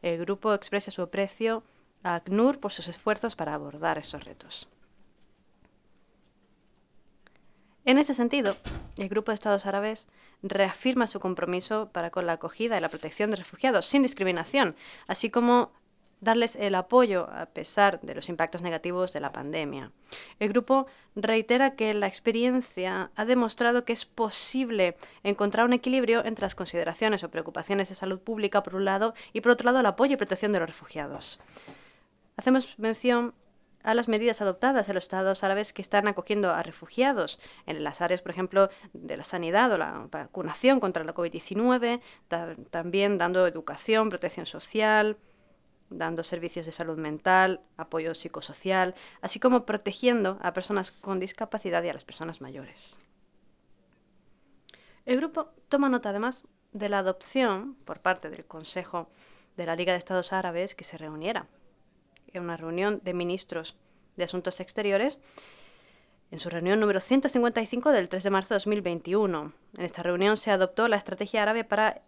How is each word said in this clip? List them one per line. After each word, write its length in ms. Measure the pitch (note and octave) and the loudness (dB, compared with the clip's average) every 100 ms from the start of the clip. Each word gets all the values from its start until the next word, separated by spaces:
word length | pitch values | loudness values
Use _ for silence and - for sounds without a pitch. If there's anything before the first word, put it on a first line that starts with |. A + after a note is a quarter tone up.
El 160 | F3 E3+ | -2 -4
grupo 340 | E3+ E3 A3 | -4 -2 0
expresa 360 | G3+ - G3+ G3+ | 0 0 -4 -4
su 120 | - | -8
aprecio 600 | F3 - G3 - A3+ A3+ - _ _ _ | -6 -2 -4 -2 -2 -2 -6 _ _ _
a 140 | F#3 E3+ | -4 -4
acnur 440 | F3+ G3+ B3 C#4 | 0 4 4 4
por 120 | G3+ | -4
sus 160 | - - | -8 -12
esfuerzos 480 | - - G#3+ A#3 - | -6 -2 -2 -2 -4
para 180 | D#3 | -6
abordar 440 | D3 D3 D3 E3 D#3 | -6 -8 -4 -2 -2
estos 260 | D3 D3 - | -6 -14 -14
retos. 420 | - - - - _ _ _ - _ _ _ _ _ _ _ _ _ _ _ _ _ _ _ _ _ _ - _ _ - _ _ _ _ _ - | -20 -16 -16 -16 _ _ _ -20 _ _ _ _ _ _ _ _ _ _ _ _ _ _ _ _ _ _ -20 _ _ -20 _ _ _ _ _ 6
En 120 | C4+ | 6
este 160 | D4 | 6
sentido, 420 | B3+ A#3+ C#4+ G#3+ F#3+ - - - - | 2 2 2 0 -2 -6 -10 -12 -10
el 140 | F#3+ | -4
Grupo 220 | G3+ G#3+ | -2 -2
de 40 | G#3+ | -4
Estados 300 | G#3+ G3+ G3 | 0 0 0
Árabes 420 | G3 G#3 A3 - _ - _ | -2 -2 -6 -14 _ -20 _
reafirma 640 | G3 G3 G3 - C4 B3+ A3+ | -6 2 2 2 0 2 2
su 140 | G3+ | 0
compromiso 720 | F#3 F#3 F3 F3+ F#3 G#3+ G#3 | -4 -2 -2 -4 -2 -4 -4
para 200 | F3+ E3+ | -6 -4
con 140 | F#3 F3 | -2 -2
la 80 | |
acogida 440 | E3 - - A#3 G#3 | -4 -6 -4 -2 0
y 40 | |
la 60 | D#3+ | -2
protección 420 | D#3 D#3 - G#3 | -6 -12 -4 -2
de 60 | G3+ | -2
refugiados 500 | F3 - C4 G#3+ - | -8 -2 2 2 4
sin 180 | C#4 | 4
discriminación, 720 | C4 C4+ F#3+ F3 E3 C4+ G#3+ D3+ - - - | 4 2 0 0 0 2 0 -2 -16 -20 -8
así 240 | - A3+ | -4 0
como 420 | A#3+ A#3+ A#3+ - _ _ _ _ _ | 2 6 6 4 _ _ _ _ _
darles 340 | G#3 A3+ A#3 - | 2 2 2 0
el 200 | G3+ F#3 | 0 0
apoyo 540 | F#3 B3 A#3+ F#3 - | 4 6 6 2 -2
a 180 | - E3 | -8 -10
pesar 520 | - E3 - G3+ G3 | -10 -6 4 4 4
de 160 | - - | -8 -10
los 140 | - | -8
impactos 320 | E3+ E3 F3 | -2 -2 -2
negativos 500 | F3 E3 F3 F3+ F3+ | -4 -4 -4 -2 -2
de 80 | D3 | -2
la 140 | D3 | -6
pandemia. 580 | - C#3+ D#3+ D3 C#3 C3 _ _ - - - | -6 -6 -6 -6 -8 -12 _ _ -18 -18 -4
El 80 | G#3 | 0
grupo 400 | G#3+ A#3+ C4+ C4+ - _ - | 0 4 2 2 -10 _ -6
reitera 600 | G#3+ A3+ A3 B3 C4+ C4+ | 0 2 4 4 4 2
que 180 | A3 | 0
la 140 | G#3 G3 | 0 -2
experiencia 1040 | - - A3+ B3 B3+ B3 - F#3 F#3 F#3 - | -2 -2 2 2 2 -2 -6 -4 -4 -6 -4
ha 80 | A3 | 2
demostrado 580 | B3+ A#3 - A#3+ A#3+ | 2 2 2 2 2
que 80 | A#3+ | 0
es 140 | A#3 - | -6 -6
posible 880 | - A3 - - C4 B3+ A3 F3+ F3 - - | -4 -2 -2 -4 -4 -2 2 2 0 -18 -6
encontrar 420 | G3+ G3+ G#3 G#3 A#3+ | -2 0 2 4 4
un 80 | |
equilibrio 500 | B3 B3+ C4 A3+ A#3 | 4 2 2 4 2
entre 220 | - A3 F#3+ | 2 -4 -6
las 100 | - | -4
consideraciones 680 | F3 E3+ E3 - A3 G3+ E3 | -6 -2 -2 0 0 0 -2
o 40 | |
preocupaciones 600 | D#3+ D#3+ D#3 E3 G3+ F#3+ | -6 -6 -8 -2 -2 -2
de 60 | F#3+ | -4
salud 260 | F#3+ F#3+ | -6 -6
pública, 420 | F#3+ A3 G3+ G3+ | -6 -4 0 0
por 120 | G3+ F#3+ | 0 -2
un 100 | G3 | 0
lado, 280 | G3 A3+ A3 - | 2 0 -4 -10
y 80 | A3 | 0
por 100 | A#3 | 4
otro 140 | A#3+ A#3+ | 4 6
lado, 160 | C4 | 6
el 40 | A3 | 4
apoyo 280 | G3 C4+ | 4 2
y 40 | C#4 | 2
protección 360 | G#3 F#3 G#3 | 0 0 2
de 60 | G3 | 0
los 80 | E3 | 0
refugiados. 720 | - - D#3 C#3+ C#3+ - - - - - - - _ _ _ _ - | -6 -14 -10 -8 -10 -12 -18 -20 -20 -20 -20 -20 _ _ _ _ -4
Hacemos 420 | - C4 B3+ - | 2 2 2 -4
mención 540 | A3 A3 B3 A#3+ A#3+ - _ _ _ _ | -4 0 2 2 0 -8 _ _ _ _
a 100 | - | 0
las 140 | A#3 A#3 | 2 2
medidas 340 | G#3+ A#3 A3+ | 2 2 2
adoptadas 460 | G3+ F#3 B3+ C4+ G3 | -2 2 2 2 2
en 80 | F#3+ | -2
los 80 | |
Estados 400 | - F#3+ F#3+ F#3+ | -2 -2 0 2
Árabes 300 | G3 G3 G#3 | 0 0 -2
que 80 | - | -8
están 260 | G3 G#3 G#3 | 0 2 2
acogiendo 440 | G3 - G#3 F#3+ | -2 -2 0 2
a 100 | E3 | 0
refugiados 720 | E3 - E3 - C4 B3 D#3 - - - - | -4 -10 -12 0 2 2 -2 -6 -16 -20 -10
en 180 | D#3 | -6
las 160 | D3+ D3 | -6 -2
áreas, 220 | F3 F3+ | -2 -2
por 100 | F3+ | -4
ejemplo, 380 | F3 F#3 G3 G3 - - | -6 0 4 4 2 -20
de 240 | - - - | -16 -10 -10
la 80 | - | -6
sanidad 440 | F3+ E3 F#3+ B3 | -4 2 4 4
o 40 | G3 | 2
la 300 | A2 - - | -2 -6 -10
vacunación 720 | D#3 C#3 - D#3 - B3 C4+ | -12 -10 -8 -8 2 4 6
contra 240 | G3 F#3 | 2 -2
la 80 | D#3 | -4
covid 220 | - E3+ | -4 -4
diecinueve, 680 | E3+ - G3 A#3+ B3+ A#3 A#3+ - - _ | -6 -8 0 2 2 2 -2 -8 -20 _
ta-, 260 | E3+ E3+ E3 - | -6 -6 -12 -8
también 460 | E3+ E3+ F#3+ G3+ G3 | -6 -2 2 2 2
dando 280 | F3 F#3 F3+ | 2 4 2
educación, 600 | E3 D#3 D#3 - A3 A3 | 2 -10 -10 0 2 2
protección 380 | F3+ F3+ - E3 | 0 -6 -6 -10
social, 720 | D3+ - G#3+ G#3+ G#3+ G#3+ G#3+ _ _ _ _ _ _ _ | -12 -6 0 4 4 4 0 _ _ _ _ _ _ _
dando 340 | E3 E3 E3 | -8 -6 -4
servicios 420 | E3 F3 E3 F3 D#3+ | -6 -6 -6 -8 -10
de 60 | |
salud 260 | - D#3+ D#3+ | -8 -6 -6
mental, 600 | D3+ D3+ F#3+ F#3 F#3 F#3 _ - | -6 -2 4 6 6 2 _ -16
apoyo 400 | D#3+ E3 D#3+ E3 | -6 -4 -4 -8
psicosocial, 800 | E3+ - - - F#3+ F#3+ F#3 - - - | -10 -12 -12 -8 0 2 2 -2 -18 -12
así 200 | F#3+ - | -8 2
como 240 | B3+ B3 B3 | 4 4 2
protegiendo 760 | G#3 G3+ G3 B3 A#3+ F#3+ G3+ | -4 -4 0 2 4 0 -2
a 120 | F3+ | -4
personas 400 | F3 F#3 G3+ F#3+ | -4 -2 -2 -2
con 260 | - - F#3+ | -10 -6 -4
discapacidad 640 | F#3+ - A3 G#3+ F#3+ E3+ | -4 -6 -6 -6 -2 -2
y 60 | E3+ | -2
a 40 | |
las 120 | D3+ - | -8 -14
personas 340 | - D#3+ D#3+ | -12 -10 -10
mayores. 580 | C3 C3+ C3+ - - - _ _ _ _ _ _ _ _ _ _ _ _ _ _ _ _ - - _ _ - | -14 -14 -16 -18 -20 -20 _ _ _ _ _ _ _ _ _ _ _ _ _ _ _ _ -20 -20 _ _ -2
El 120 | B3+ | 0
grupo 320 | D#4 E4 D#4 _ _ | 0 -6 -8 _ _
toma 220 | C#4+ C#4 | 2 4
nota, 200 | B3 A3+ | 2 0
además, 360 | G3+ A#3 B3+ - _ _ | -2 -4 -6 -16 _ _
de 160 | G3+ G#3 | -6 -2
la 120 | G3+ | 0
adopción 760 | F#3+ F#3 - C4+ A#3 F#3+ B3+ C4 | 0 -2 -4 0 0 0 -6 -14
por 160 | - - | -14 -4
parte 300 | F#3 F#3 D#3 | -2 -2 -4
del 160 | D#3 D#3+ | -14 -16
Consejo 640 | D#3+ D#3+ - F3 F3 D#3+ _ - - _ - | -16 -10 -10 -6 -8 -8 _ -20 -20 _ -8
de 80 | E3+ | -4
la 100 | E3 | -2
Liga 160 | F3+ | 0
de 80 | F3+ | 0
Estados 320 | F3+ F#3 F3 | 0 -2 0
Árabes, 420 | F#3+ F#3 E3+ G3 | -2 -2 -4 -6
que 120 | - - | -8 -16
se 120 | E3 | -14
reuniera 500 | D#3 D#3 E3+ A3+ - _ _ _ _ _ _ _ - | -12 -8 -6 -6 -8 _ _ _ _ _ _ _ -14
en 100 | F#3 | -10
una 160 | F3 E3 | -8 -8
reunión 420 | E3 E3+ G3+ G#3 | -6 -2 -2 -2
de 100 | F#3 | -4
ministros 600 | F3+ F3 F#3 - E3+ D#3+ - _ _ _ - | -4 -4 -4 -6 -10 -10 -18 _ _ _ -8
de 80 | |
Asuntos 360 | F3 F3+ F3 F3+ | -6 -4 -6 -8
Exteriores, 600 | F#3 - G3+ G3 B3+ D4 - - - - - _ _ _ _ _ _ | -10 -4 0 2 2 -2 -20 -20 -20 -20 -20 _ _ _ _ _ _
en 80 | D#3+ | -10
su 100 | F3 | -8
reunión 300 | E3 F3 G#3+ | -4 0 2
número 200 | G#3 F#3+ | 4 2
ciento 300 | - C4+ C4+ | 4 2 4
cincuenta 320 | C4+ A#3+ A#3 | 2 2 0
y 60 | A3 | -2
cinco 240 | B3 D4+ | 0 4
del 180 | C4 F3 | 4 2
tres 140 | F#3 | -2
de 80 | F#3+ | 0
marzo 180 | G3 F#3+ | 0 2
de 60 | G3+ | -2
dos 100 | G#3 | 0
mil 160 | G#3 | -2
veintiuno. 720 | F3+ E3+ E3+ G3 G#3 E3 D3+ - _ - | -2 -4 -2 0 2 0 -6 -14 _ -8
En 80 | F3 | -8
esta 160 | - | -4
reunión 360 | F3 F3 G3 G#3+ | -2 2 2 2
se 120 | - | 2
adoptó 380 | G3 F#3 F#3 A#3 | 2 2 2 2
la 80 | G#3 | 2
estrategia 480 | - F#3 G#3 A3 | 0 -8 -2 0
árabe 200 | G#3 A3+ | 2 0
para 380 | A3+ G#3 G#3+ - | 0 2 2 0